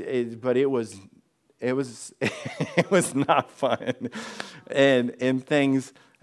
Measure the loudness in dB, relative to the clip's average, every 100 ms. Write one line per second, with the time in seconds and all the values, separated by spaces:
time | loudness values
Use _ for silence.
0 | -4 -2 -4 -4 0 2 2 0 -4 -10
1 | -20 _ _ _ _ _ -2 -2 -4 -10
2 | -18 -6 -6 -6 -10 -8 -2 0 4 2
3 | 2 0 2 2 0 -2 -2 0 -4 -6
4 | -8 -10 -12 -12 -14 -16 -4 4 6 6
5 | 2 0 0 0 0 2 4 2 -2 -12
6 | _ _